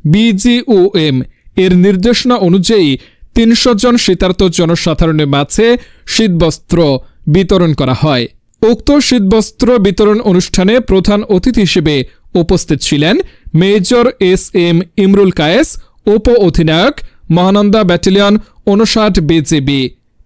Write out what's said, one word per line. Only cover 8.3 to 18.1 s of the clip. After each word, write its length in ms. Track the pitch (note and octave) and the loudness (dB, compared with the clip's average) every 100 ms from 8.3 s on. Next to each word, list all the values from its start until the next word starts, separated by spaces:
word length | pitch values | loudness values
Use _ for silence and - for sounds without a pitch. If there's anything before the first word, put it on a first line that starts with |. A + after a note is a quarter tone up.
| _ _ _ | _ _ _
উক্ত 260 | A3+ A#3 - C#4+ | -2 0 0 0
শীতবস্ত্র 800 | - B3 F#3+ A3 G#3+ _ A#3+ B3 | 2 0 2 0 -2 _ 0 2
বিতরণ 400 | G3 F#3 G#3 G#3+ | 0 0 0 0
অনুষ্ঠানে 600 | A3+ F3+ - - F#3 B3 | 0 -2 0 -2 0 0
প্রধান 400 | A#3+ F#3+ F3+ G#3 - | 0 -2 0 -2 -2
অতিথি 320 | F#3 B3+ A#3 | -2 0 0
হিসেবে 340 | F#3 F#3 D#3 C#3+ B2 _ - | 0 0 -2 -2 -6 _ -6
উপস্থিত 440 | F3 E3 F3+ - D3 | -4 -2 -2 -2 -4
ছিলেন 360 | - D3 D#3 C#4+ - _ - | -2 -2 0 -2 -4 _ -4
মেজর 520 | D#3 F#3+ G#3 F3+ B3 A#3 - | 0 2 0 0 0 0 0
এস 220 | F#3 F#3 - | 0 0 -2
এম 220 | F#3+ F3 E3+ E3+ - | -2 0 0 -2 -2
ইমরুল 340 | G3 G3+ G3 | 2 2 2
কায়েস, 380 | F3 D3+ G#3 A3 - - _ - | 0 -2 0 -2 -6 -12 _ -2
উপ 200 | G#3 G#3+ | 0 2
অধিনায়ক, 680 | A#3 F#3 D3+ D#3+ D#3 D#3+ - - _ - | 2 2 0 0 0 0 -4 -16 _ -2
মহানন্দা 500 | E3+ F#3 G3+ G#3 A3 | 0 2 2 2 2
ব্যাটালিয়ন 500 | F#3+ F3 - | 0 0 0